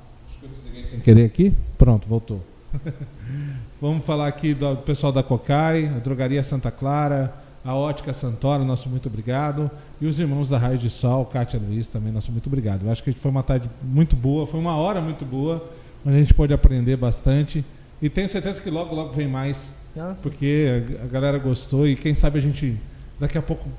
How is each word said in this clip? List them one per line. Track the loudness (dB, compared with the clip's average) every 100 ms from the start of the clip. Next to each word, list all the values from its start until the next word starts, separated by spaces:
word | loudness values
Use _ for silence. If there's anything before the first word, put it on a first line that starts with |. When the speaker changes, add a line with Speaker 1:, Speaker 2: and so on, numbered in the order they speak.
| -20 -20 -20
Speaker 1:
Acho | -18
que |
eu | -18
desliguei | -18 -16 -12
sem | -10 2
querer | 10 10
aqui. | 8 4 4 4 4 4
Pronto, | 6 6 2
voltou. | -4 -4 -10 -12 -14 -8
<laughs> | -6 -6 -10 -12 -14 -10 -8 -8 -10 -12 -6
Vamos | -4 -2
falar | -2 -2 -2
aqui | -2 -2
do | 0 -2 -2
pessoal | -2 0 2
da | 2
Cocai, | 2 0 2 2 2 2 0
a | -2
Drogaria | -2 -2 0 0
Santa | -2 -2 -4
Clara, | -4 -2 0 0 0 -2 -6 -18 -14
a | -6
Ótica | -2 -2 -4 -8
Santoro, | -6 -6 -2 0 0
nosso | 0 -2 -4
muito | -6 -6
obrigado. | -6 -4 -2 -2 -2 -4 -6 -16 -6
E | -2
os | 0
irmãos | 0 0 0
da | 2
Raio | 2 0
de | -2
Sol, | 0 0 0 0
Kátia | -2 -2 -4
Luiz, | -4 -4 -4
também | -6 -4
nosso | -4 -4
muito | -4 -2
obrigado. | -2 0 -2 -2
Eu |
acho | -2
que | -2
foi | -2 -2
uma | 0
tarde | 0 0 -2 -8
muito | 0 2 4 4
boa, | 2 0 -2
foi | -4
uma | -2 0
hora | 0 -2
muito | -4 -6
boa, | -8 -4 -4 -4 -8 -18 -20 -6 2
onde | 6
a |
gente | 8
pôde | 8 6
aprender | 6 6 6 0 2
bastante. | 0 2 2 2 2 -4 -6 -12 -20 -4
E | -2
tenho | -2 -4
certeza | -4 -6 -6
que | -6
logo, | -6 -4
logo | -6 -6
vem | -4 -4
mais, | -2 -4 -6 -10 -18 -16
Speaker 2:
Nossa. | -12 -10 -8
Speaker 1:
porque | -8 -2 0 2 2 2 -2 -6
a, |
a | -6
galera | -2 0 0
gostou | 0 -2 0 2 4
e | 2
quem | 0
sabe | 4 4 4
a |
gente | 0 0 -2 -4 -8 -16 -16 -6
daqui | -2 -2
a |
pouco | -2 -4 -6